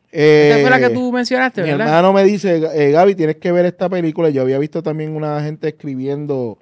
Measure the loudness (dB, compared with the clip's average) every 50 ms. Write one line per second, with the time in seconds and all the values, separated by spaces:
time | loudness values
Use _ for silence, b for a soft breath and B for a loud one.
0 | _ _ -2 2 4 6 6 6 6 6 4 4 4 4 4 4 2 2 0 -2
1 | -2 -4 -4 -4 -4 -2 -2 -2 -2 -2 -4 -4 -4 -2 -2 -2 0 0 2 4
2 | 4 4 4 4 2 2 0 -2 -2 -2 0 0 -2 -2 0 0 2 2 4 4
3 | 4 2 2 0 -2 -2 -2 -4 -4 -2 0 0 0 0 -2 -4 -6 -4 -4 -4
4 | -4 -4 -2 -2 0 0 0 0 0 0 -2 -2 -4 -4 -6 -8 -6 -6 -6 -6
5 | -8 -8 -8 -8 -6 -6 -6 -6 -6 -8 -8 -8 -8 -8 -8 _ -10 -10 -10 -8
6 | -6 -6 -6 -6 -6 -6 -6 -6 -6 -8 -10 -14